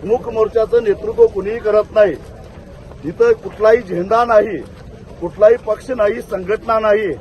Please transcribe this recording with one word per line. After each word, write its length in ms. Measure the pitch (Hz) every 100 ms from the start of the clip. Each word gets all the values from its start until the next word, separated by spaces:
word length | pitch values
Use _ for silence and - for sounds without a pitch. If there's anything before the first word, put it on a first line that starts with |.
मूक 260 | 190 240 240
मोर्चाचं 540 | 226 220 226 214 233
नेतृत्व 440 | 226 175 202 220 226
कुणीही 320 | 196 190 226
करत 360 | 214 208 208 214
नाही. 200 | 208 131 - - - - - - - - 143
इथं 280 | 170 233
कुठलाही 480 | 220 196 - 214 233
झेंडा 440 | 196 175 185 226 240
नाही, 320 | 220 220 170 107 - - - - -
कुठलाही 340 | 170 170 208 240
पक्ष 360 | 220 214 -
नाही, 300 | 247 208 226
संघटना 580 | - 190 180 214 - 220
नाही 340 | 214 208 208 123